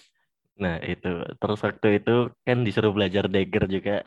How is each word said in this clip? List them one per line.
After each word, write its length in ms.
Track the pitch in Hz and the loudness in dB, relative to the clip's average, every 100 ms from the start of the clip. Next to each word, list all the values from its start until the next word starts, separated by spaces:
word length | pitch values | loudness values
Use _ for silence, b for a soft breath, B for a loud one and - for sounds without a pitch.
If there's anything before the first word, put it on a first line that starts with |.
| b b b _ _ | b b b _ _
Nah, 240 | - 90 - - | -6 -4 -4 -6
itu. 240 | 90 90 85 - - | -6 -4 -6 -6 -6
Terus 160 | 101 104 104 | -4 -2 -4
waktu 320 | - 110 104 | 0 2 2
itu 320 | - 120 120 - - | 4 2 2 -4 -2
kan 160 | 123 | 0
disuruh 320 | 117 104 107 | 0 2 2
belajar 320 | 101 95 98 95 | 2 2 0 0
Dagger 400 | 95 95 104 101 | 0 0 0 0
juga. 400 | 95 101 101 | -2 -2 -4